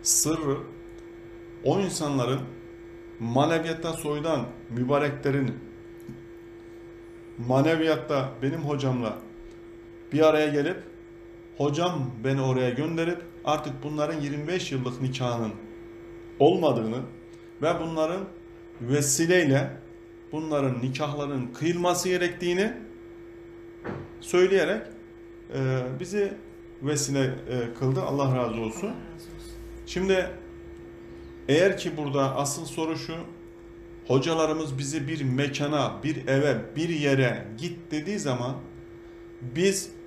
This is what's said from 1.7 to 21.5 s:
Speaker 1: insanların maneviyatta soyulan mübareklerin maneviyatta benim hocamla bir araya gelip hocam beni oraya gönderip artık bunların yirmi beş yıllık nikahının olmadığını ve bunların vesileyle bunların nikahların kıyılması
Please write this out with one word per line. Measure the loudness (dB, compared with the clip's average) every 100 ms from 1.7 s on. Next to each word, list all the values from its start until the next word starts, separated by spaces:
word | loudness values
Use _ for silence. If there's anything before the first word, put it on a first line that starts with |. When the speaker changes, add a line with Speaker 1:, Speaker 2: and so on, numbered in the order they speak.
| 4
Speaker 1:
insanların | 2 0 0 2 2 0 -4 -12 -16 -16 -16 -16 -16 -6
maneviyatta | 0 4 6 4 2 -2 -4
soyulan | -4 -2 -2 2 0 0 -8 -8
mübareklerin | -2 4 4 4 2 2 2 2 -2 -10 -16 -16 -16 -14 -14 -16 -18 -18 -18 -16 -16 -16 -18 -18 -18 -16 -8 4
maneviyatta | 6 6 6 4 2 2 0 0 0
benim | -2 0
hocamla | 0 0 2 2 0 -2 -10 -14 -16 -16 -16 -18 -18 -18 -4
bir | 6 8
araya | 8 6
gelip | 4 2 -2 -8 -18 -18 -18 -18 -18 -18 0
hocam | 0 2 2 0 -2 -2
beni | 0 2
oraya | 4 4 2
gönderip | 2 0 2 0 0 -6 -6 0
artık | 0 0 -6
bunların | -4 0 0 0
yirmi | -2 -4 -2
beş | -2 0
yıllık | -2 -2 -2
nikahının | -2 0 0 0 -2 -4 -12 -14 -16 -16 -16 -16 -16 6
olmadığını | 8 8 4 4 0 -2 -6 -12 -18 -20 -20 -2
ve | 2 2
bunların | 0 0 0 0 -6 -12 -18 -18 -18 -10
vesileyle | 0 2 4 2 6 6 8 6 4 -4 -14 -18 -18 -20 -10
bunların | -6 0 2 2 0
nikahların | -2 0 -2 -2 -2 -2
kıyılması | -4